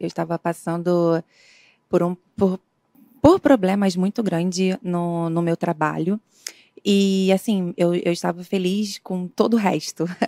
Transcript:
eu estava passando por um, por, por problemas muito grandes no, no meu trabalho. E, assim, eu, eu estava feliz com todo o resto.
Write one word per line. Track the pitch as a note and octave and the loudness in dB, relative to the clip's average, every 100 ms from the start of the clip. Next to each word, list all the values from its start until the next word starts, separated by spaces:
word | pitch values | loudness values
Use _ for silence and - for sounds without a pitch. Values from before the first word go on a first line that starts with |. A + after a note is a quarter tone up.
eu | E3+ | -8
estava | - E3 E3+ | -6 -4 -4
passando | E3+ E3+ - E3+ E3+ F3 E3+ E3 - _ _ _ _ _ _ | -4 -6 -6 -4 0 2 2 0 -2 _ _ _ _ _ _
por | - | 0
um, | F3 F3+ _ | 0 -4 _
por, | - F#3+ F#3 _ _ _ _ _ _ | 0 0 0 _ _ _ _ _ _
por | D4 F#4 | 4 6
problemas | D4 B3+ F#3 G3+ G3 | 4 4 4 2 0
muito | F3+ F#3 A3+ | 0 -2 -2
grandes | G3+ E3+ F3+ F3+ F#3 F#3 | -2 -2 -2 0 -2 -2
no, | F3+ F3 F3 E3+ E3 | -4 -2 -2 -2 -2
no | E3 | 0
meu | E3+ E3 | 0 0
trabalho. | E3+ D#3+ D3+ D#3 E3 G#3+ - _ - - _ - | -2 -2 -2 -2 -4 -4 -8 _ -18 -18 _ -6
E, | - G3+ G3 F#3+ F#3+ | 2 2 4 2 2
assim, | F#3+ - G3 F3 - | 2 0 -2 -2 0
eu, | F3 | 0
eu | F3 - | 2 -2
estava | F3 F3+ E3+ | -2 -4 -6
feliz | F3+ G3 F3+ G3+ G#3 G3+ | -6 -2 -2 -2 -4 -8
com | - F#3 F3+ | -8 -8 -6
todo | - A3 | -2 0
o | A3+ | 2
resto. | G3 D#3 - - E3+ F3+ | 0 -2 -6 -6 -6 -4